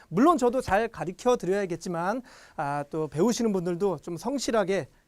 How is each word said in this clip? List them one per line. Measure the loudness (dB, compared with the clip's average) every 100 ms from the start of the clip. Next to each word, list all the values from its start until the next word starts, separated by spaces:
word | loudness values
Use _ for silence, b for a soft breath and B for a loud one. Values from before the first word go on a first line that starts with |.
| B
물론 | 4 6 6
저도 | 2 0
잘 | 0 0 0
가르쳐 | -4 -8 -2 0 0
드려야겠지만, | 0 -2 -2 -6 -6 -4 -2 -4 B B B -6
아, | -4 -4 -4
또 | -4 -4
배우시는 | 2 2 2 0
분들도 | 0 -2 0 0 -2
좀 | -6 -8
성실하게 | -4 -4 0 0 0 -2 -4 _